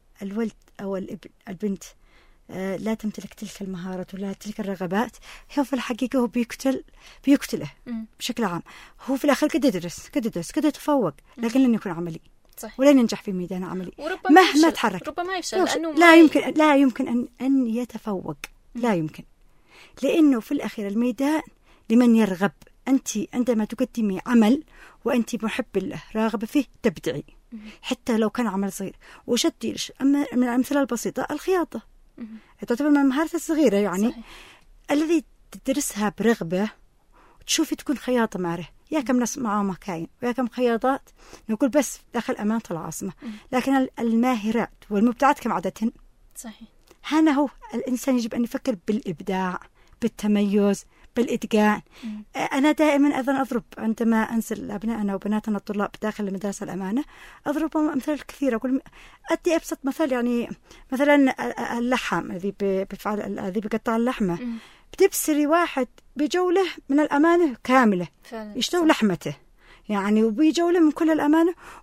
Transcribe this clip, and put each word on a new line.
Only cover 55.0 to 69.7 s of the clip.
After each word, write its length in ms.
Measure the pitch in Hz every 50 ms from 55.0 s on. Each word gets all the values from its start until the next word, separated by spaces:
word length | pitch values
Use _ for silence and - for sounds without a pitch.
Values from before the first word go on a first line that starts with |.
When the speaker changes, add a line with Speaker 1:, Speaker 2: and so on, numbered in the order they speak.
| 208 202 196
Speaker 1:
وبناتنا 420 | 190 - 208 214 214 - 220 208
الطلاب 340 | 196 - - 208 208 202 - - - -
داخل 260 | 214 208 - 208 196
المدارس 340 | 196 185 185 202 196 - 208
الأمانة، 420 | - 190 185 190 185 208 269 302 - - - - - - - -
أضربهم 420 | - 285 311 320 311 - 311 302 302
أمثال 380 | 294 269 - 302 302 262 -
كثيرة. 300 | - - - 285 269 233
أقول، 260 | 220 - 254 262 269 - - - - - - - _ - -
أدي 260 | 330 - - 349 320
أبسط 220 | 330 - - 330 - -
مثال، 280 | 269 262 - 320 277 254
يعني 360 | 247 240 240 240 240 226 - - - _ - - - - - 262
مثلا، 380 | 247 285 294 294 285 277 262
آه، 120 | - - 254
آه، 360 | 240 - 233 240 - 240 233
اللحام 520 | 240 247 254 226 - - 196 170 - -
الذي 200 | 208 175 180 202
ب-، 360 | 190 - 202 196 190 190 190 -
بفعل 300 | 202 - - 202 214 202
ال-، 180 | - 196 202 -
الذي 220 | 208 190 180 220
بقطع 360 | 196 220 - 220 - 247 226
اللحمة. 460 | 226 233 247 254 - 214 180 170 - 247
Speaker 2:
مم. 140 | 240 226 226 - - - _ _ _ -
Speaker 1:
بتبصري 540 | - 370 392 - - - - 302 285 294
واحد 420 | 285 320 349 339 311 - 277 247 - _ _ _ _ -
بجولة 500 | 247 302 285 - 359 359 359 339 392 381 330 - - - -
من 120 | 269 294
الأمانة 560 | 302 - - 285 302 339 339 349 359 294 233 - -
كاملة. 440 | - 254 262 247 214 196 180 175 - _ _ -
Speaker 2:
فعلا. 360 | - 240 226 214 214 208 262
Speaker 1:
يشتروا 240 | 214 - - 359 330
Speaker 2:
صح. 80 | 311
Speaker 1:
لحمته. 460 | 311 - 226 202 175 - - 185 147 - _ _ _ _ _ -